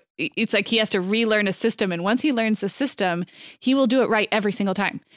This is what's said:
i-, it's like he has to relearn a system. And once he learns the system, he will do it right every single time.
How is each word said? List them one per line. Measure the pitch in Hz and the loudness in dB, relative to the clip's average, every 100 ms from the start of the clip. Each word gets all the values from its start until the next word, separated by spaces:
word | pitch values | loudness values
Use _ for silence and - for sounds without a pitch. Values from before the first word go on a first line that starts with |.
| _ - | _ -8
i-, | 156 - | -6 -4
it's | 226 | -2
like | 208 202 | 0 0
he | 226 | 0
has | 214 | 0
to | 196 | -2
relearn | 180 220 226 214 202 | 0 0 2 2 0
a | |
system. | 180 226 - 202 | 0 -2 0 -2
And | 170 | -2
once | 185 240 | 0 0
he | 302 | 0
learns | 233 220 214 | 0 0 0
the | 196 | -2
system, | - 277 - 185 175 175 - - - | -4 -4 -2 -2 -2 -6 -12 -20 -6
he | 247 | 0
will | 269 262 | 2 4
do | 262 | 4
it | 226 | 2
right | 214 - | 2 0
every | 220 202 | 0 0
single | - 202 185 | -2 -2 0
time. | 196 269 _ | -2 -4 _